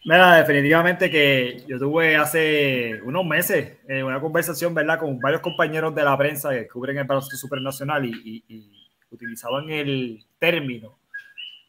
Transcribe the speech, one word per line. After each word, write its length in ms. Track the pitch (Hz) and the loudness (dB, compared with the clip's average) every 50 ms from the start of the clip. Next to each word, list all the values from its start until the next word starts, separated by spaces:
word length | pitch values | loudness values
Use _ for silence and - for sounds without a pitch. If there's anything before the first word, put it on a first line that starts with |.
| - | 0
Mira, 320 | 151 160 180 185 180 170 160 | 4 6 8 8 10 8 8
definitivamente 760 | 147 147 143 143 139 143 160 165 170 180 180 180 185 165 | 6 6 4 4 4 4 4 4 4 2 0 0 0 0
que 520 | 151 151 143 143 139 131 123 123 123 - - 147 | 2 4 4 4 4 2 2 -2 -4 -8 -10 -10
yo 100 | 127 127 | -6 -4
tuve 380 | 135 143 151 165 165 160 156 | -2 -2 0 2 2 4 4
hace 840 | 151 151 147 165 160 156 156 151 147 143 139 131 123 120 117 110 107 107 | 4 2 2 0 0 2 2 2 2 2 2 0 0 -2 -4 -6 -8 -8
unos 220 | 123 143 185 185 | -6 -4 -2 -2
meses, 520 | 160 151 170 175 180 196 151 113 - - _ _ - | 0 0 0 0 0 0 0 -2 -2 -10 _ _ -8
eh, 140 | 135 135 | -6 -4
una 180 | 131 131 131 139 | -4 -4 -4 -4
conversación, 540 | 147 160 156 170 151 165 160 135 170 170 170 | -4 -2 -2 -2 -2 -2 -4 -4 -4 -2 0
¿verdad?, 260 | 160 147 160 165 160 | 0 0 0 0 0
con 200 | 160 143 135 120 | -2 -4 -4 -2
varios 220 | 131 139 160 156 | 0 0 0 0
compañeros 520 | - 175 151 - 165 151 156 156 156 160 151 | -2 -4 -2 0 0 0 0 -2 -2 -2 0
de 100 | 156 147 | 0 2
la 140 | 143 139 139 | 2 4 2
prensa 340 | 143 147 151 143 - 147 | 2 0 -2 -4 -4 -4
que 160 | 135 120 107 - | -4 -4 -6 -8
cubren 300 | - 123 127 135 139 143 | -10 -10 -8 -6 -6 -4
el 60 | 135 | -4
baloncesto 340 | 135 139 135 135 - 143 139 | -2 -2 -2 -4 -6 -10 -12
supernacional 680 | - 127 143 135 131 135 135 - 139 143 151 143 135 | -12 -10 -8 -8 -8 -8 -8 -8 -6 -4 -2 -2 -2
y, 60 | 117 113 113 113 110 110 117 - - | -4 -6 -8 -12 -14 -16 -16 -16 -18
y, 80 | 113 | -20
y 340 | 110 104 101 101 101 _ _ _ _ _ _ | -20 -20 _ _ _ _ _ _ _ _ _
utilizaban 580 | 117 110 120 113 113 - 123 117 127 139 151 156 | -20 -16 -14 -14 -14 -12 -8 -6 -6 -6 -6 -6
el 540 | 156 151 143 139 135 131 127 120 110 107 _ _ _ - | -6 -4 -4 -2 -2 -4 -4 -6 -8 -12 _ _ _ -2
término, 580 | 160 170 170 160 143 131 120 113 110 110 - _ _ _ - - - - _ - - - - - _ | 0 0 0 0 -2 -6 -10 -12 -14 -20 -20 _ _ _ -16 -16 -16 -18 _ -20 -20 -20 -20 -20 _